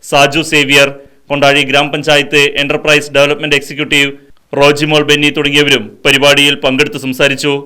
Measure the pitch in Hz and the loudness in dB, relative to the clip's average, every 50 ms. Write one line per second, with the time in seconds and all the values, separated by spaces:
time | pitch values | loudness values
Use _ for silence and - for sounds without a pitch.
0 | _ - - 143 143 143 139 160 156 - - 151 143 131 139 143 139 139 139 - | _ 0 2 2 2 2 2 -2 -4 0 0 0 2 2 4 2 2 2 -2 -8
1 | - - _ _ _ _ 143 143 139 139 139 143 143 131 131 143 147 151 147 156 | -18 -20 _ _ _ _ -4 0 2 2 2 2 0 0 0 0 0 0 -4 -6
2 | 143 156 151 147 147 147 156 151 143 143 - - 143 143 151 151 - 151 151 147 | 0 0 2 2 0 0 0 0 0 0 0 -2 -4 -2 -4 -4 0 0 0 0
3 | 139 147 139 139 139 143 147 143 151 151 143 143 135 - 143 139 151 135 156 147 | 0 -2 0 0 2 2 0 -4 -4 -2 -2 -2 -2 -4 -8 -8 -4 -2 0 0
4 | 143 143 139 - - _ - _ _ _ - 139 143 143 147 147 151 151 156 151 | 0 0 -4 -10 -20 _ -20 _ _ _ -2 2 2 2 2 2 0 0 0 0
5 | 147 143 147 147 147 147 135 151 147 143 139 143 147 143 135 123 107 104 - _ | 2 2 0 2 2 0 0 -2 -4 -2 0 0 2 2 0 -2 -2 -6 -16 _
6 | _ 147 139 135 135 143 143 143 143 143 143 139 - 139 131 131 151 143 147 143 | _ -2 0 2 2 2 4 4 2 2 0 0 -2 -2 0 0 -2 -4 -4 -10
7 | - 131 127 131 147 139 139 131 - 147 139 139 139 | -8 -8 -4 -2 0 -2 0 -2 -2 -4 -4 -4 -6